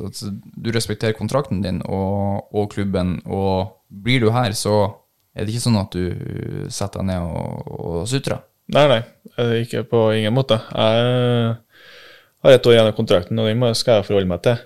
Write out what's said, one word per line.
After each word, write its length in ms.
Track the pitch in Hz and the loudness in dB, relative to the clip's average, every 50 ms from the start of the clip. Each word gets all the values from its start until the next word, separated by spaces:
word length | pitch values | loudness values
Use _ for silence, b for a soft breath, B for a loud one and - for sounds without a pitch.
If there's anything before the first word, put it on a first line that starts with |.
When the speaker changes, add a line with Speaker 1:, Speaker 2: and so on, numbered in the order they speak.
| 107 | -12
Speaker 1:
at 200 | 95 - - 117 104 101 110 - - - - | -12 -12 -10 -10 -10 -10 -10 -12 -16 -18 -8
du 100 | - 113 | -8 -4
respekterer 420 | 110 117 - - 107 - - 113 110 | -2 -2 -2 -4 -6 -4 -4 -4 -4
kontrakten 480 | - 107 107 - 135 147 - - 90 | -4 -6 -4 -4 -4 -2 -2 -4 -4
din 200 | 98 92 92 87 - | -4 -4 -4 -6 -6
og, 600 | - 95 95 95 95 101 101 98 101 98 104 - - - | -6 -4 -4 -4 -4 -2 -2 -2 -4 -4 -6 -8 -6 -4
og 160 | 104 104 101 | -4 -4 -4
klubben, 500 | - - 101 98 95 95 90 92 85 - - - | -4 -6 -4 -2 -2 -2 -2 -2 -2 -4 -6 -6
og 460 | 92 98 98 98 95 92 95 101 - _ _ _ | -6 -4 -2 0 0 -2 -2 -4 -8 _ _ _
blir 280 | - 98 98 117 127 131 | -20 -8 -4 0 0 2
du 80 | 113 107 | 2 2
her, 180 | 113 123 127 117 | 2 2 0 -2
så 440 | - - - 107 104 104 101 95 - - _ _ _ _ _ _ _ | -2 -4 -2 0 2 2 2 0 -2 -10 _ _ _ _ _ _ _
er 100 | - - | -8 -8
det 80 | 98 110 | -6 -6
ikke 140 | 120 - 120 | -4 0 2
sånn 120 | 113 101 | 2 2
at 100 | 95 - | 0 -2
du 800 | - 87 90 90 - - - - - - - 50 50 50 50 - | -4 -4 -4 -4 -6 -8 -8 -10 -8 -8 -8 -8 -8 -8 -10 -10
setter 300 | - - 101 98 - - | -6 -6 -6 -6 -4 -4
deg 60 | 95 95 | -4 -2
ned 140 | 92 90 | -2 -2
og, 460 | 87 82 82 85 - - 82 80 - - | -4 -4 -6 -6 -6 -6 -8 -10 -10 -12
og 400 | 82 - - 78 85 85 87 113 | -12 -10 -8 -6 -4 -4 -4 -2
sutrer. 340 | 127 139 - - 107 - - _ _ _ _ - | -4 -4 -4 -4 -6 -6 -8 _ _ _ _ 0
Speaker 2:
Nei, 180 | - 135 147 147 | 4 4 6 6
nei, 160 | 127 113 117 - _ _ _ - - - | 4 2 0 -6 _ _ _ -14 -6 -2
eh, 280 | 123 117 117 113 117 | -2 0 0 -2 -2
ikke 180 | 117 - 117 110 | -4 -4 -6 -4
på 320 | - - 117 110 110 107 110 | 0 2 2 4 4 2 2
ingen 160 | 110 107 117 | 0 2 2
måte. 260 | 131 131 - 110 113 - - - | 0 2 2 0 0 0 -4 -2
Jeg 840 | - 110 110 110 117 120 123 123 127 123 123 120 120 117 117 113 117 B B B B B B B B B B B B B B B _ - | 0 2 2 4 2 2 2 0 0 0 2 2 2 0 0 -2 -4 B B B B B B B B B B B B B B B _ 6
har 80 | 143 | 8
et 140 | 131 123 - | 8 8 8
år 60 | 123 117 | 6 6
igjen 140 | 117 110 107 | 8 6 4
av 80 | 104 | 2
kontrakten, 440 | - 113 - 104 90 90 - 113 113 | 0 2 2 2 2 2 0 -2 0
og 80 | 110 110 | 0 0
den 120 | 107 120 | 0 2
må, 140 | 123 117 110 | 0 0 0
skal 200 | - - - 117 104 | 0 2 4 4 4
jeg 40 | 98 | 4
forholde 220 | - 107 98 95 92 | 2 0 2 2 0
meg 140 | 87 85 | -2 0
til. 160 | - 127 120 113 - | 0 0 0 0 -4